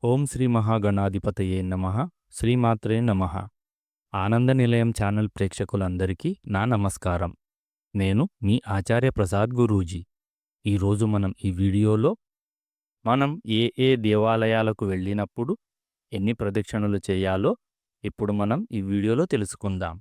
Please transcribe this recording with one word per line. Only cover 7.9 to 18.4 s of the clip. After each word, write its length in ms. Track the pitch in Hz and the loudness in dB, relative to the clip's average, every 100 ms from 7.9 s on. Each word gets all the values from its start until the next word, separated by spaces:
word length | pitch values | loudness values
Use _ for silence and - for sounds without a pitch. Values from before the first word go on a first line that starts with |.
నేను 300 | 101 95 98 180 _ | -2 0 2 0 _
మీ 120 | 98 117 - 98 | 0 0 0 -4
ఆచార్య 340 | - 117 127 | 0 2 2
ప్రసాద్ 420 | - 95 101 113 123 | 0 0 2 0 2
గురూజీ. 420 | 120 104 85 87 85 _ _ _ _ _ 104 | 2 2 0 -6 -12 _ _ _ _ _ -2
ఈరోజు 400 | 101 98 104 110 | 0 2 2 2
మనం 260 | 107 95 98 98 | 0 -2 -4 -4
ఈ 60 | 90 | 0
వీడియోలో 520 | 98 95 107 107 127 226 _ _ _ _ _ _ _ _ 113 | 2 2 2 4 2 -2 _ _ _ _ _ _ _ _ 0
మనం 240 | 127 139 160 110 110 | 2 2 -2 -2 0
ఏ 20 | 117 - 131 | 0 2 2
ఏ 40 | 127 107 | 4 4
దేవాలయాలకు 800 | 107 110 113 110 113 110 107 101 | 4 4 2 2 2 0 -2 -2
వెళ్ళినప్పుడు 640 | 95 92 104 101 - 120 214 _ _ _ _ _ | -2 -2 -4 -4 -6 -6 -6 _ _ _ _ _
ఎన్ని 220 | 101 101 117 | -4 -4 -2
ప్రదక్షిణలు 580 | 104 101 101 113 104 98 - | -2 -2 -4 -4 -2 -2 -2
చేయాలో 440 | 95 95 95 120 247 _ _ _ _ | 0 0 0 0 -2 _ _ _ _
ఇప్పుడు 320 | 104 - 104 104 | -10 -6 -4 -2